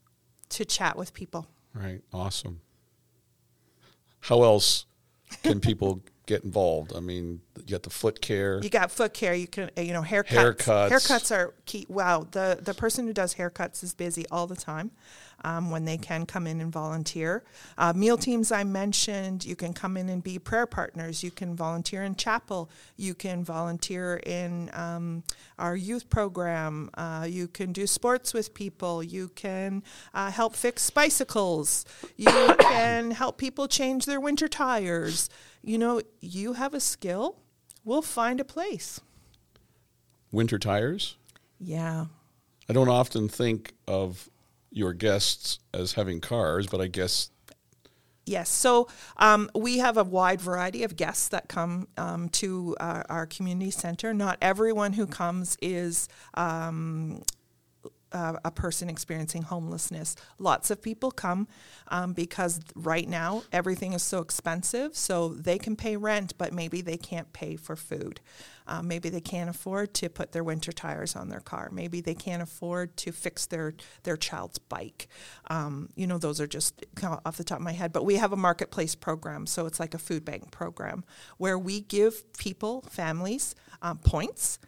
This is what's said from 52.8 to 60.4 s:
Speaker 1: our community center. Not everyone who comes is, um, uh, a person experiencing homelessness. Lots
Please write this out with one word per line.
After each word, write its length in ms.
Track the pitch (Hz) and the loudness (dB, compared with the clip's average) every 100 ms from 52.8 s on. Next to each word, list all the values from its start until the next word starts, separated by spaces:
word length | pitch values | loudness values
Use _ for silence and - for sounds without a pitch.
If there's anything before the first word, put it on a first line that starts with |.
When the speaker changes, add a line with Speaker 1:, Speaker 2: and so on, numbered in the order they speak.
| 170 165 - | -2 -4 -4
Speaker 1:
our 200 | 165 160 | -4 -4
community 420 | - 180 180 190 | -4 -2 -2 -2
center. 460 | - 170 175 226 208 | -4 -4 -4 -2 0
Not 240 | 196 - | 2 4
everyone 520 | 190 196 226 208 202 | 4 6 4 4 2
who 120 | 208 202 | 0 -2
comes 520 | - 175 180 175 - | -2 -2 0 -2 -2
is, 460 | 180 175 175 170 - - - | -2 -2 0 -2 -2 -8 -8
um, 880 | - 170 165 160 160 160 160 160 - - - _ _ _ _ - _ _ | -2 -2 -2 -4 -4 -4 -4 -4 -6 -6 -6 _ _ _ _ -20 _ _
uh, 260 | 180 165 160 165 | -6 -4 -4 -6
a 60 | |
person 380 | - 175 - 175 | -4 -4 -4 -4
experiencing 520 | 160 - 160 160 170 | -8 -6 -6 -6 -6
homelessness. 720 | 156 175 165 165 - 160 170 - - | -6 -6 -6 -6 -6 -6 -8 -8 -12
Lots 320 | - | -2